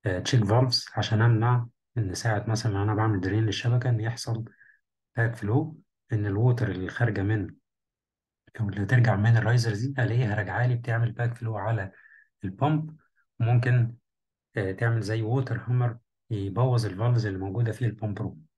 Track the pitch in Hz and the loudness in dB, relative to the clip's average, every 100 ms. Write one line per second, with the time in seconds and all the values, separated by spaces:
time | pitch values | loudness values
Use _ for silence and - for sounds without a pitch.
0 | 104 92 - 120 101 113 131 120 - - | -2 -4 0 2 4 2 2 0 -4 -6
1 | - 107 117 113 120 120 117 _ _ - | -2 2 4 4 4 0 -2 _ _ -6
2 | 98 87 117 107 107 104 110 98 104 104 | -4 -2 -2 -2 -2 -2 -2 0 0 0
3 | 110 101 92 104 113 95 120 123 123 113 | 0 0 0 0 0 0 0 0 2 0
4 | 113 117 - 110 110 _ - _ _ _ | -2 -6 -6 -6 -6 _ -20 _ _ _
5 | _ - 117 - 101 123 160 - _ _ | _ -2 -2 -2 0 0 0 -8 _ _
6 | _ 107 104 101 123 120 98 92 92 - | _ -2 -2 2 2 2 0 -4 -6 -2
7 | 117 101 98 107 87 - _ _ _ _ | -2 0 0 0 -2 -10 _ _ _ _
8 | _ _ _ _ _ - 104 98 101 123 | _ _ _ _ _ -6 -4 -4 2 4
9 | 113 98 107 117 110 120 110 101 131 139 | 6 4 4 4 4 2 2 -2 -4 -2
10 | 107 117 110 107 92 95 123 120 - 113 | 0 0 0 -2 -4 0 0 0 -2 -2
11 | 117 - 120 117 113 107 101 110 95 - | -2 -2 -4 -4 -6 -4 -2 -2 -4 -12
12 | - - _ _ 95 92 143 156 156 - | -20 -20 _ _ -10 -2 0 0 -2 -12
13 | _ _ _ _ 117 120 120 123 117 - | _ _ _ _ 2 4 4 2 2 -2
14 | _ _ _ _ _ - 98 95 117 117 | _ _ _ _ _ -4 -4 0 0 0
15 | 98 113 110 131 131 120 - 123 120 - | 0 -2 0 0 0 -6 -2 0 0 -2
16 | _ _ _ 107 98 92 127 120 104 90 | _ _ _ -6 -4 0 2 2 0 -2
17 | 120 120 104 95 98 101 117 - 120 101 | 2 2 0 -4 -4 -2 -2 -2 -4 -4
18 | 110 95 95 - - | -6 -6 -8 -8 -20